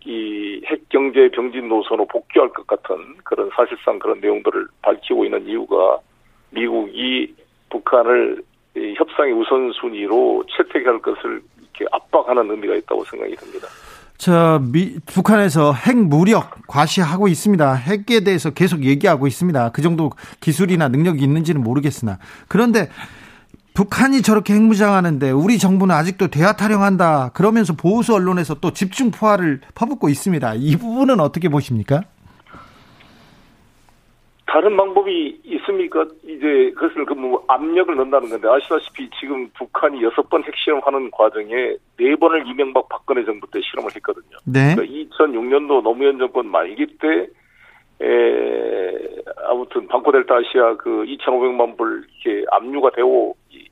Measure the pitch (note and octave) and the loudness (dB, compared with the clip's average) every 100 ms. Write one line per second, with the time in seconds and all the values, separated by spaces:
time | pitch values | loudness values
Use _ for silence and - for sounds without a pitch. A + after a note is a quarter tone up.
0 | - A2+ G#2+ G#2 G2+ G2+ - D#3 - C#3 | -12 -10 -8 -8 -10 -10 -8 -10 -2 -2
1 | C#3 C3 B2+ B2+ B2 B2 A#2+ A2 - A2+ | 0 4 4 2 -6 -8 -4 -2 -2 -2
2 | G#2 - - - B2+ - - G#2 - F2 | -2 -6 -2 2 2 -2 -6 -6 -4 -10
3 | E2+ - - G#2+ G2+ - A#2+ A#2+ - G#2 | -12 -20 -6 -4 -2 0 -2 -2 -4 -4
4 | G2 G2+ G2+ G#2 - - - _ G#2+ - | -4 -4 -2 -2 -2 -4 -6 _ -2 -2
5 | - - G2+ G#2 F#2+ A2+ A2 F2 F#2 - | -2 -2 -2 -4 -6 -8 -2 0 2 0
6 | - _ _ _ _ A2+ A#2 A2+ G2+ - | -4 _ _ _ _ -6 -4 -4 -6 -6
7 | B2+ B2+ B2+ - _ _ - A#2+ - B2+ | -6 -4 -6 -10 _ _ -12 -10 0 2
8 | A#2+ A#2+ A#2 B2+ - _ _ B2+ G#2+ G#2 | 4 2 0 -4 -12 _ _ -10 -8 -4
9 | D#3+ - D3 A2+ A2 C3 B2+ G#2+ B2 G#2+ | -2 0 0 0 0 0 -2 -6 -8 -6
10 | G2+ A#2 B2+ G#2+ - - F3 D#3 B2 A#2 | -2 0 2 0 -2 -4 -2 -2 0 -2
11 | - - A#2+ A2 - _ _ - G#2 - | -4 -6 -8 -10 -14 _ _ -10 -6 -6
12 | - D#3+ B2+ B2 G#2+ A2 G2+ G2 - G#2+ | -2 0 2 0 0 -4 -4 -4 -4 -6
13 | F#2+ A#2 G#2+ - - - - - - - | -6 -10 -10 -12 -14 -16 -16 -20 -20 -20
14 | - - - E3+ E3 D#3 B2+ C#3+ F#3+ E3+ | -20 -4 2 4 4 4 2 0 0 -4
15 | - - - G#3+ G3 D3 D3 C3 - B3 | -6 0 4 4 4 4 2 2 2 2
16 | F#3+ D3 F#3 G#3 - - - - D#3 - | 4 4 4 2 0 -10 -4 0 0 2
17 | D#3+ F3+ G3+ D#3 G#3 G3 C#3+ C3 B2 G3+ | 0 2 2 2 2 4 4 2 0 -4
18 | G#3 A#3 F#3+ F3+ D#3+ C#3 F3+ E3+ C3 C#3+ | 0 2 2 0 -2 0 0 2 2 4
19 | - C#3+ C#3 - F3+ C#3+ A#2 - D#3+ E3 | 4 2 0 0 0 0 0 0 0 0
20 | D3+ - - - - D3+ F#3 F3+ D3 C3 | -2 -4 -16 -6 -2 0 2 2 2 2
21 | F3 D3+ C3+ D#3 D#3+ D#3 A2+ C3+ C#3+ - | 2 2 2 2 0 -2 0 0 -2 -2
22 | A2 F#2 - - - F#3 A#3+ A3 - - | -6 -6 -12 -20 -2 2 2 2 0 -8
23 | - - - - _ - _ - G3 - | -20 -20 -20 -20 _ -20 _ -2 -2 2
24 | C4 C4+ G#3+ G#3+ G#3 G#3 A3 G#3 G#3 G3 | 2 2 2 2 4 4 4 4 4 4
25 | F3 C#3+ C3+ C3+ F3+ A#3 F#3+ F#3+ F#3+ D#3 | 2 0 2 2 2 2 2 2 4 2
26 | E3+ F#3+ D3+ C#3+ F3+ G#3 G#3 G#3 G3 F#3 | 0 -2 -2 2 2 2 0 2 2 2
27 | F3 D3 B2+ - G3 A3+ F3 D3+ E3 A3+ | 2 2 0 0 2 4 2 0 0 2
28 | A#3 G#3+ F#3 F3+ D#3 D3+ F3 - F#3+ - | 2 2 2 0 -2 -4 -4 -2 -4 -2
29 | B3 - G#3+ G3+ E3+ C3 - - A3+ C#4+ | -2 0 2 2 2 -2 -6 -6 -4 -2
30 | E3 C#3 G3 E3 B2 A2 D3 F3 A#3 A#3+ | 0 0 0 -2 -2 -2 0 0 0 0
31 | C4 B3 D3 - E3+ C#3+ - A#2 G#2 C#3 | 2 4 2 0 -2 0 -2 -4 0 -2
32 | G3+ _ - _ _ - - _ _ _ | -2 _ -20 _ _ -20 -20 _ _ _
33 | _ - _ _ _ _ _ _ _ _ | _ -20 _ _ _ _ _ _ _ _
34 | _ _ _ _ - D#3 F#3+ G3 G3 F#3+ | _ _ _ _ -2 2 4 2 2 2
35 | G3 F3 D3 - - E3 - G3 F3 D#3+ | 2 0 -4 -8 -10 -8 -4 -4 -2 -2
36 | D#3 - D#3+ D3+ D3 C#3 B2+ - E3 D#3 | -4 -8 -18 -6 0 2 2 0 -4 -4
37 | C3+ C#3 B2+ B2+ - C3 D#3 E3+ F3 C#3+ | -6 -6 -4 -2 0 0 0 0 0 0
38 | C3 C#3 A#2+ A2 A2 C3 - D#3 - - | 2 0 0 -2 2 2 2 -4 -4 -12
39 | B2+ - C#3 C#3 B2 - B2 - D#3 C#3 | -14 -12 -10 -8 -10 -14 -10 -2 -2 0
40 | A2+ C3+ D3+ E3 D3+ - - D3 C#3 C3+ | -2 0 -2 -2 -2 -6 -2 -2 0 -2
41 | B2 - A2 G#2 G#2 A#2+ A#2+ G#2+ _ - | -2 2 2 0 -6 -4 -4 -6 _ -2
42 | B2+ D3+ E3 D#3+ B2 B2+ C3+ C3 - A2 | 0 2 2 2 -2 -4 -2 -2 -2 -6
43 | - B2+ G#2+ G#2 G2 G2+ - - A2+ - | -4 -4 -4 -6 -8 -8 -8 -8 -10 -8
44 | - G2+ - - - C3 C#3 F3 - C#3+ | -8 -10 -12 -14 -2 2 4 2 -2 -8
45 | D3+ - D#3 A#2 B2 C#3 D3 C#3 A2 A#2+ | -6 0 0 0 0 0 2 2 2 2
46 | C#3 C3+ B2+ B2+ A2+ F2 F2 A2 D3+ - | 2 2 -2 -2 -2 -2 -2 -4 -8 -4
47 | D#3 E3 F#3+ - _ _ _ _ _ - | -2 -2 -4 -10 _ _ _ _ _ -6
48 | B2 A#2+ A#2 A#2+ A#2+ A#2 A#2 G#2+ F#2 - | 0 2 2 2 -2 -4 -4 -4 -6 -8
49 | - - - - - B2 B2+ B2+ G2+ B2+ | -10 -14 -16 -8 -4 -4 -4 -8 -4 -2
50 | C3+ C3+ B2 B2 A#2 C3 A#2 A2 A#2+ A2 | 2 2 4 0 2 2 2 2 -4 -4
51 | A2 C#3 - B2+ B2+ B2 A#2 A#2+ A2+ G#2+ | -4 -6 -2 0 0 0 -2 -2 -4 -6
52 | - - - G2+ - G2+ A#2+ C#3+ C3 A#2+ | -10 -10 -6 -4 0 -2 -2 0 0 2
53 | B2+ B2+ A2+ - _ - - | 2 2 0 -6 _ -20 -20